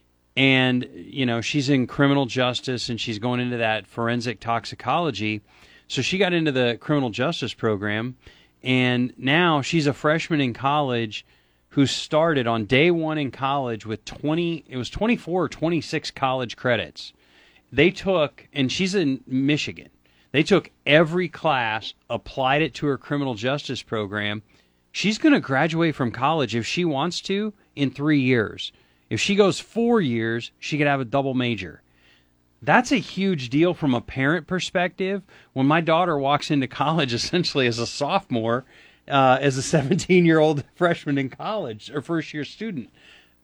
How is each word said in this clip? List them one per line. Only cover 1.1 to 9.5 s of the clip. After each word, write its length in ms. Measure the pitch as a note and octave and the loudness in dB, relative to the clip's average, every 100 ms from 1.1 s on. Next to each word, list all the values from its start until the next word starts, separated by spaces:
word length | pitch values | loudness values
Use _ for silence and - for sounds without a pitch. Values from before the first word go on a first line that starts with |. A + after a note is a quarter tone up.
| - | -4
know, 160 | B2+ A#2 | -2 0
she's 280 | A2 D3 C3 | -2 -2 2
in 180 | C#3+ A#2+ | 2 2
criminal 400 | - C#3 C#3 C3 | 2 2 4 0
justice 600 | B2+ B2+ A#2+ - B2 - | 0 -2 -2 -6 -6 -4
and 120 | A#2 | -6
she's 200 | - G#2+ | -6 -4
going 180 | A#2+ B2 | -2 -2
into 200 | B2 A#2+ | -2 -2
that 280 | A2+ A2 G2 | 0 -2 -4
forensic 540 | - A#2 A#2+ A#2 G#2+ | -4 -2 0 -2 -6
toxicology. 1000 | A#2 A#2 - - A#2+ D3+ E3+ G2+ G#2+ G#2+ - _ - - _ | -4 -4 -4 -10 -2 0 0 -2 -4 -4 -8 _ -20 -20 _
So 160 | - | -4
she 160 | B2 F#3 | -2 0
got 140 | F#3+ | 2
into 180 | F3 D#3+ | 2 0
the 280 | C3 B2 A2+ | 2 0 0
criminal 300 | - D3+ B2+ | 0 0 0
justice 440 | G#2 C3+ E3+ A#2 | -2 -4 -2 -8
program, 640 | - A#2 G#2 G#2 G#2+ A#2+ B2+ - - _ _ | -4 -2 0 -2 -4 -4 -10 -20 -20 _ _
and 500 | B2+ B2+ B2+ B2 B2 - | 0 2 2 2 -2 -2
now 460 | B2+ D3+ F3 | 0 2 4